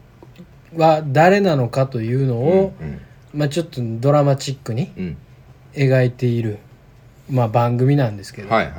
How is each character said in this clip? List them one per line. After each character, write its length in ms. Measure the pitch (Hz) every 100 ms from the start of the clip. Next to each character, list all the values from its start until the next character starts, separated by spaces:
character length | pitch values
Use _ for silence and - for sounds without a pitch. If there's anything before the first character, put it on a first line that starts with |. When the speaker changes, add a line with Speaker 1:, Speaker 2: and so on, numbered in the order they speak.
| - - - - - - - 165
Speaker 1:
は 260 | 160 156 156
誰 320 | 135 175 202
な 160 | 196 147
の 140 | 120
か 180 | - 135
と 140 | 123
い 120 | 113
う 140 | 127 135
の 80 | 117
を、 360 | 135 190 196 -
Speaker 2:
う 40 |
ん 40 | 76
う 20 |
ん。 100 | 69 - - -
Speaker 1:
ま 120 | 147 147
あ、 40 |
ち 120 | 170
ょ 20 |
っ 20 | 165
と 120 | -
ド 300 | 117 113 135
ラ 120 | 147
マ 120 | 143 139
チ 160 | -
ッ 80 | 131
ク 140 | -
に 180 | 117 190 -
Speaker 2:
う 40 |
ん。 160 | 92 78 - - - - -
Speaker 1:
描 320 | - 135 131 127
い 60 |
て 140 | 123 123
い 160 | 120
る、 180 | 113 101 - - - - - - -
ま 140 | 131
あ、 40 | 117
番 300 | 120 120 120
組 180 | 127 143
な 140 | 123
ん 80 | 104
で 60 |
す 100 | 92
け 80 | -
ど、 80 | 104
Speaker 2:
は 140 | 110
い 80 |
は 0 |
い 40 | 80